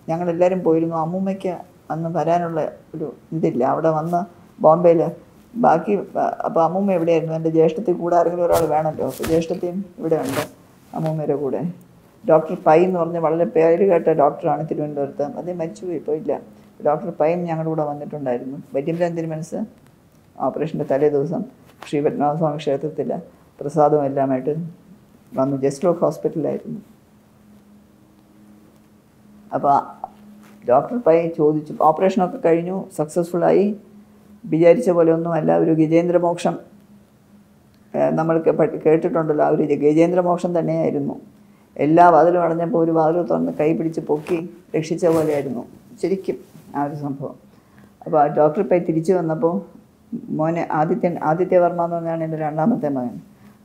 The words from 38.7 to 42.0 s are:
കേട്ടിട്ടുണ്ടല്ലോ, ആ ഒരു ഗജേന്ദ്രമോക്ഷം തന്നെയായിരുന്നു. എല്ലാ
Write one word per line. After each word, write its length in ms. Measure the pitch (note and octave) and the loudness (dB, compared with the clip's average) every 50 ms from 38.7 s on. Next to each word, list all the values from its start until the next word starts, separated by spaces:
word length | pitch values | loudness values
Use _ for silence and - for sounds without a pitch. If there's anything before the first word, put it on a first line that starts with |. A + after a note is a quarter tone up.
| - - - | 0 0 2
കേട്ടിട്ടുണ്ടല്ലോ, 600 | D#3 D#3 E3 E3+ F3 D#3+ E3 D#3+ D#3 D3 D3 D3 | 2 2 4 2 0 -2 0 0 0 0 0 2
ആ 40 | D3 | 2
ഒരു 140 | D#3 D#3 D#3+ C#3+ C#3+ D3 C#3+ | 2 0 0 0 0 2 2
ഗജേന്ദ്രമോക്ഷം 680 | D3 D3+ D#3+ E3 F3 F3+ F#3 F3+ F3 F3 F3 - F3 F3 E3 | 4 4 4 4 4 2 2 2 2 0 0 -2 -2 -2 -2
തന്നെയായിരുന്നു. 560 | D#3+ D#3+ D#3+ E3 D#3+ D#3 D3 C#3+ C#3 - - - - - - - _ _ _ _ _ _ - | -2 -2 -2 0 0 0 -2 -2 -4 -6 -8 -10 -14 -20 -20 -20 _ _ _ _ _ _ -4
എല്ലാ 300 | - C#3 D3+ D#3+ E3+ | -2 2 4 6 8